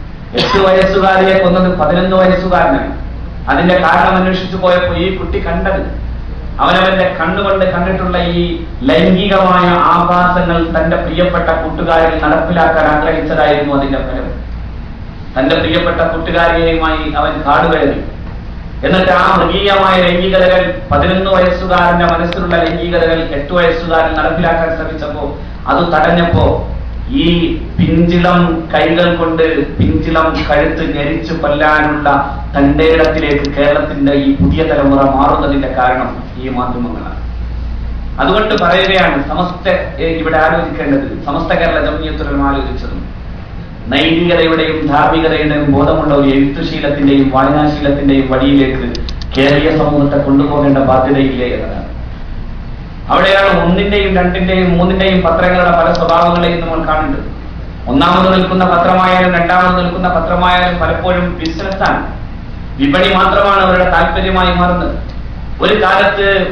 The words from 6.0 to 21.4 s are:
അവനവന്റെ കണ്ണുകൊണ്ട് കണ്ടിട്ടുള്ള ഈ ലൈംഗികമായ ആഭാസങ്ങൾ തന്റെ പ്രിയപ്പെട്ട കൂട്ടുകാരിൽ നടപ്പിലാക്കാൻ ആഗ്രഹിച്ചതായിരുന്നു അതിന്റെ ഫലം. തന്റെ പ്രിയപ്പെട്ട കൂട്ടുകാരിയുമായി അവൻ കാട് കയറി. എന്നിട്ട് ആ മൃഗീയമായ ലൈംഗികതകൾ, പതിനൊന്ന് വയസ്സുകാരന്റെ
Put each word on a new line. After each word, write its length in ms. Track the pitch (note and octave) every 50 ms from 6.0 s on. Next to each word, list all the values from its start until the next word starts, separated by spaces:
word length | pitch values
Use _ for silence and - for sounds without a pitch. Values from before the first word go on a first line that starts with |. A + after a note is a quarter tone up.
| - - - - - - - - - - - B2
അവനവന്റെ 560 | C#3 D#3 F3+ F#3 F#3 F#3+ F#3+ F#3 F3+ F3 - E3
കണ്ണുകൊണ്ട് 500 | E3 F3 F#3+ G3+ G3+ G3 G3 F#3+ F#3 F#3
കണ്ടിട്ടുള്ള 520 | F3 F3+ F#3 F#3+ F#3 F3+ F3+ F3+ F3+ F3 F3
ഈ 420 | F3 E3+ F3 F3 F3 - - - - - -
ലൈംഗികമായ 840 | B2+ C3+ E3 E3+ F#3 F#3+ F#3 F#3 G#3 G3 G3 F#3+ F#3+ F#3+ F#3 F3+ F3 F3+
ആഭാസങ്ങൾ 1000 | F3 F3 F3 F3 F3 F3 F3 F3+ F3+ F3 F3+ F3+ F3 F3+ E3+ E3+ E3 E3+ E3 D#3+ E3 D#3+
തന്റെ 200 | D#3 - F3 -
പ്രിയപ്പെട്ട 520 | - - - F3 F3+ F3+ F3 F3 - -
കൂട്ടുകാരിൽ 760 | D#3+ - E3 D#3+ - D#3 - E3 D#3+ D#3+ D#3+ D#3+ E3 D#3+ D3+
നടപ്പിലാക്കാൻ 640 | D3+ D#3 D#3+ D#3+ F3 F3 E3 D#3+ D#3+ D#3+ D#3+ D#3
ആഗ്രഹിച്ചതായിരുന്നു 920 | D#3 D3+ D3+ D#3 E3 D#3+ D3+ D3+ D3+ E3+ D#3+ D3+ D3 D3 D3 C#3+ C#3+ C#3
അതിന്റെ 220 | - - - C4+ -
ഫലം. 320 | - - - - - - - - - - - - - - - - - - - - - - - - - - - C3
തന്റെ 160 | C3+ - D#3
പ്രിയപ്പെട്ട 460 | - E3 D#3+ E3 F3 F3 F3 D#3+ -
കൂട്ടുകാരിയുമായി 1120 | E3 E3 E3 E3 - - E3 E3+ E3+ E3+ E3 E3 E3 E3 D#3+ D#3+ D#3 D#3 D#3 D#3 D3+ D3+
അവൻ 200 | D3+ D3 D3+ D#3
കാട് 460 | D3 - - C#3+ C#3+ - - E3+ D#3+ D#3
കയറി. 220 | - - - - - - - - - - - - - - - - - - - - C3+
എന്നിട്ട് 260 | C#3 F3 F#3 F#3 F#3
ആ 240 | F3+ F3+ F3+ - -
മൃഗീയമായ 680 | F3 F3 E3+ F3 G3 G3+ G3+ G3 G3 F#3+ F#3+ F#3+ F#3
ലൈംഗികതകൾ, 800 | F3+ F3 F3 F3+ F#3 F#3+ F#3 F#3 F#3 F3+ F#3 F#3 F3+ F3 F3 - - -
പതിനൊന്ന് 400 | C#3+ D3 E3 F3+ F#3 F#3+ F#3+ F#3+
വയസ്സുകാരന്റെ 840 | F#3+ F3+